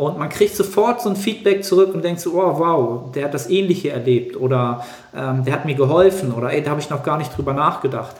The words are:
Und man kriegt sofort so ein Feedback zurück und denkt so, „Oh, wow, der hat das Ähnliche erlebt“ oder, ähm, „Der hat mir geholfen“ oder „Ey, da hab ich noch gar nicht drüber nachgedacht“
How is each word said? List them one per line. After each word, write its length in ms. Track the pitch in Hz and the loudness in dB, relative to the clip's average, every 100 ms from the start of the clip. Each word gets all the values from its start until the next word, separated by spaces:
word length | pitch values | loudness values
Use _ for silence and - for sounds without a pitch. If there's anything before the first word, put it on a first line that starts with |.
Und 180 | 147 175 | -4 -2
man 120 | 147 | -4
kriegt 260 | - 208 - | 0 2 2
sofort 460 | 190 - 233 240 | 0 2 2 2
so 80 | 208 | -2
ein 60 | 190 | -2
Feedback 460 | 226 214 196 196 | -2 0 2 2
zurück 320 | 196 185 190 | 2 4 4
und 80 | 175 | 2
denkt 200 | 175 170 | -2 -4
so, 100 | 175 | -2
„Oh, 260 | 170 180 147 | 0 2 2
wow, 540 | 170 160 117 120 127 | 2 2 2 -2 -6
der 140 | 139 139 | -6 -4
hat 80 | |
das 160 | 147 - | -4 0
Ähnliche 400 | 190 190 170 143 | 2 2 0 -2
erlebt“ 440 | 127 123 123 117 | -2 2 2 0
oder, 480 | - 127 127 120 120 - - - | -2 0 2 0 -4 -10 -16 -14
ähm, 300 | 143 135 131 | -8 -4 -2
„Der 80 | 127 | 0
hat 140 | 139 156 | -2 -2
mir 80 | |
geholfen“ 580 | 139 135 165 190 190 - | 2 4 6 6 4 -2
oder 180 | 117 127 | -2 -2
„Ey, 120 | 151 | -2
da 80 | 147 | -2
hab 80 | 147 | -4
ich 100 | - | -4
noch 140 | 139 | -4
gar 160 | 160 151 | -2 -4
nicht 180 | 151 - | -4 -6
drüber 160 | 135 | -2
nachgedacht“ 640 | 139 156 - 131 117 110 - | 0 0 0 -2 -4 -8 -12